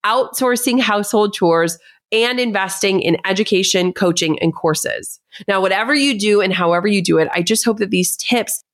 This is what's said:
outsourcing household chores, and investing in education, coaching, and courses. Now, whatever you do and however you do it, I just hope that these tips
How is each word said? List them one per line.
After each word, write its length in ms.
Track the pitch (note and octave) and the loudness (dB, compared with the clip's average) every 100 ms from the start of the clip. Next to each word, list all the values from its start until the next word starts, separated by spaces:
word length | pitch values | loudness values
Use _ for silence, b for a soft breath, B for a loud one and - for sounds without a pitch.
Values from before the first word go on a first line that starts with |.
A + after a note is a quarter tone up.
| - | 0
outsourcing 720 | F4+ - - B3+ B3 B3+ B3 | 0 -2 -2 0 0 0 0
household 540 | A3 G#3 G3+ G#3+ G#3 | 0 -2 0 0 0
chores, 440 | - F3 E3 E3 E3+ b b _ | 0 2 2 0 -4 b b _
and 280 | A3 A#3 B3 | -2 0 0
investing 640 | A#3+ G3 F#3+ - G3+ F#3+ | -2 -2 -4 -2 0 2
in 160 | - E3+ F#3+ | 0 0 0
education, 680 | F#3+ G#3+ F#3+ F#3+ F#3+ F3+ | -2 2 2 2 0 0
coaching, 480 | - F3+ E3+ D#3+ D3+ | 0 0 0 -2 0
and 140 | E3 | -2
courses. 680 | - E3 D#3 - - - - _ B G#3 | 0 -2 -2 -4 -6 -10 -18 _ B -2
Now, 140 | G3 | 0
whatever 320 | F#3+ F#3+ A#3 | 2 0 0
you 240 | D4 C#4 G#3+ | 2 2 0
do 240 | G#3 G#3 | 2 4
and 120 | F#3 | 2
however 340 | F#3 E3+ F3 G#3 | 2 2 2 2
you 160 | G3+ | 0
do 140 | F3+ D#3+ | 2 2
it, 100 | D#3+ | 2
I 80 | F3 | -2
just 240 | E3+ A3 A#3 | 0 0 0
hope 120 | A3 | -2
that 120 | G3+ | 0
these 240 | F#3+ F3+ - | 0 -2 -4
tips 460 | - B3 G#3 - _ | -2 -2 -2 -8 _